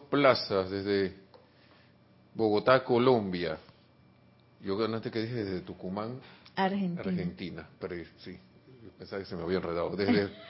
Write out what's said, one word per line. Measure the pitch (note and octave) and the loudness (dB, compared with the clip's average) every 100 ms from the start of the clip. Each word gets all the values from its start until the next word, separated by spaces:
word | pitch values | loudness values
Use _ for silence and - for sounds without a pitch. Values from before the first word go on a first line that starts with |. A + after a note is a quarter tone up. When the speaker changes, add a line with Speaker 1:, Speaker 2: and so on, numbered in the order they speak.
| - | -2
Speaker 1:
Plazas, | C#3+ C#3 A2+ - G2 F#2 | 4 6 4 2 0 0
desde | G2 G2 G2 F#2+ F2+ - - _ _ _ - _ _ _ _ _ | -2 0 2 0 -4 -20 -20 _ _ _ -20 _ _ _ _ _
Bogotá, | A2 A2 G#2 A2 C3 | 0 2 4 6 4
Colombia. | - A#2+ B2+ A#2+ G2 F2 E2 D#2 - - _ _ - _ _ _ _ _ | 6 4 6 4 2 -2 -4 -6 -12 -20 _ _ -20 _ _ _ _ _
Yo | G2 G2 | -6 -2
antes | A2 A2+ A#2 | 0 -2 -4
que | A2 | -4
dije | A2 B2 | -4 -4
desde | G2 F2+ | -4 -4
Tucumán, | F#2 E2 F#2 G2 A2 B2+ - - - - | -8 -10 -8 -6 -6 -10 -16 -20 -12 -2
Speaker 2:
Argentina. | F#3+ G3+ F#3 E3+ | -2 0 -2 -4
Speaker 1:
Argentina, | F#2+ F2+ F2 - F2 E2 D#2 - | -4 -2 -4 -6 -10 -10 -14 -12
pero | F#2 F2 D#2+ - | -8 -8 -10 -16
sí, | F#2+ F#2 - - - - | -18 -18 -20 -20 -20 -20
yo | G#2 - | -20 -20
pensaba | - G2+ | -12 -10
que | F#2 | -8
se | F#2 | -6
me | |
había | E2 F#2 | 0 0
enredado. | E2+ E2+ E2 F#2 | 0 -2 -2 0
Desde | G2+ G2+ G2 - | 2 4 2 -6